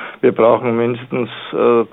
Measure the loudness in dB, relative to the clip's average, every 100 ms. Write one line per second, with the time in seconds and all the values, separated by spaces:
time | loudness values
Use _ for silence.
0 | -16 -2 0 4 2 2 0 -2 -2 -4
1 | -6 -6 -6 -10 -8 0 2 2 0